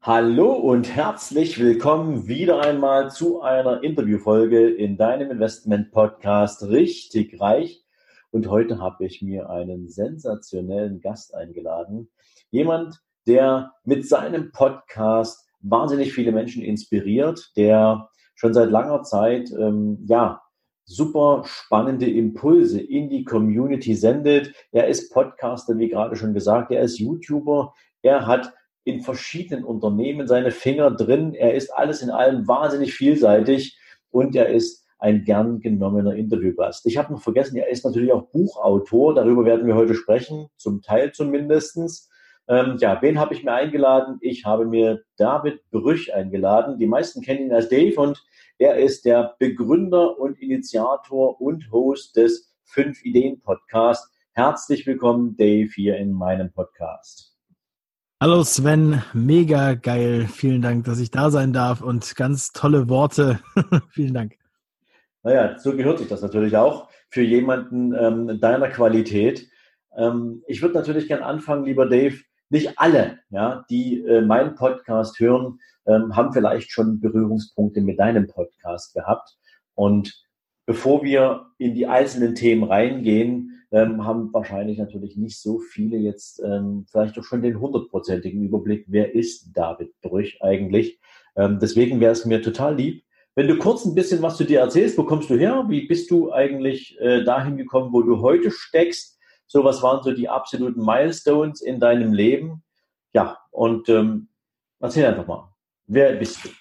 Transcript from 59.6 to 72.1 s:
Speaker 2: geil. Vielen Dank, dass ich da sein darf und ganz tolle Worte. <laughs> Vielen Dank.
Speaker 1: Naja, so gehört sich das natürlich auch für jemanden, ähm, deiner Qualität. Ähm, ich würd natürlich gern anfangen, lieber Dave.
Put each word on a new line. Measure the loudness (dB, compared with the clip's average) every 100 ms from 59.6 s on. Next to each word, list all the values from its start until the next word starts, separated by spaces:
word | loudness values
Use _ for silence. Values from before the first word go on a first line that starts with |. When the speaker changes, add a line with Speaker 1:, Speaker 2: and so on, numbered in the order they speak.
| 2
Speaker 2:
geil. | -2 -2 -2 0 0 -2
Vielen | -2 0 0
Dank, | 0 -2
dass | -2 -4
ich | -4
da | 0 2
sein | 2 0
darf | 0 -2 -2
und | -4 -6 -6 -6
ganz | -4 -2 -6
tolle | -2 2 2 2
Worte. | 2 0 2 0 0 -2
<laughs> | -2 0 0 -2
Vielen | -6 -4
Dank. | -4 -8 _ _ _ _ _ _ _ _ _
Speaker 1:
Naja, | 0 2 2 -2
so | -4 -2
gehört | 0 0
sich | -4
das | -8
natürlich | -4 -2 0 4
auch | 2 0 -14 _ _
für | -2
jemanden, | 2 2 2 -2 -4 -4 -2
ähm, | 0 0 0 -4 0
deiner | 2 2 0
Qualität. | 2 2 2 0 0 0 0 -12 _ _ _ _
Ähm, | -2 -2 -2 -6 -10 -12
ich | -4
würd | -2
natürlich | 0 -2 -4 -2
gern | -6
anfangen, | -4 -8 -4 -4 -2
lieber | 0
Dave. | 2 4 2